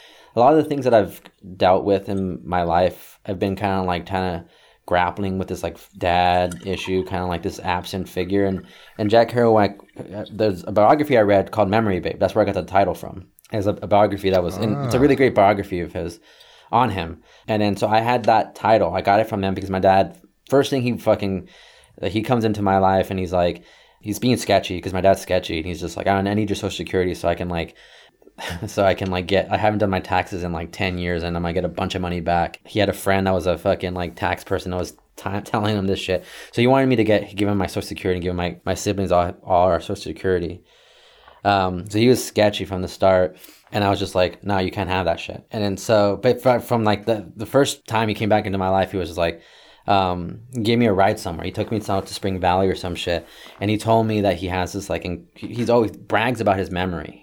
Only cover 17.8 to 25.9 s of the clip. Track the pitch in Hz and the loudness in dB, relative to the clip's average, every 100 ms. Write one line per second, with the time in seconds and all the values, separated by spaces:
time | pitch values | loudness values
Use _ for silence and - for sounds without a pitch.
17.8 | 107 113 117 123 107 110 - - 104 113 | 0 2 2 0 2 2 0 -2 2 4
18.8 | 87 92 98 101 110 101 95 92 95 95 | 2 0 2 2 2 -2 -2 -4 -4 2
19.8 | 95 95 92 - _ _ - 135 139 139 | 4 4 2 -4 _ _ 0 2 2 0
20.8 | 123 107 113 104 98 92 85 - - _ | -2 -2 0 0 0 -4 -8 -20 -20 _
21.8 | _ - 95 107 - 123 110 101 98 95 | _ -8 -4 -2 0 0 0 0 2 4
22.8 | 95 95 90 95 90 90 87 82 - - | 4 2 0 -4 -2 0 0 -2 -12 -20
23.8 | _ _ 104 98 123 120 - 98 - 90 | _ _ -10 -4 0 0 2 0 0 -6
24.8 | 92 92 95 95 - 90 - 82 87 85 | -6 2 4 2 2 -2 -2 -6 -6 -8
25.8 | 85 | -8